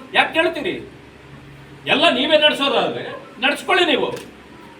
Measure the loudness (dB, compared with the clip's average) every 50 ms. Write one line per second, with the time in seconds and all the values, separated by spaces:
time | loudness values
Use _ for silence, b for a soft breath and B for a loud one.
0 | -8 -2 0 0 0 2 2 0 0 0 0 -2 -6 -6 -6 -6 -10 -14 -18 -20
1 | -20 -20 -20 -20 -20 -20 -20 -20 -20 -20 -20 -20 -20 -20 -20 -10 -2 0 2 4
2 | 4 2 2 2 2 4 4 4 4 4 2 2 -2 0 0 0 0 -2 -4 -6
3 | -8 -10 -12 -14 -16 -16 -10 -2 -2 -2 -2 -2 0 0 2 2 4 2 2 0
4 | 0 -4 -6 -10 -12 -16 -20 -20 -20 -20 -20 -20 -20 -20 -20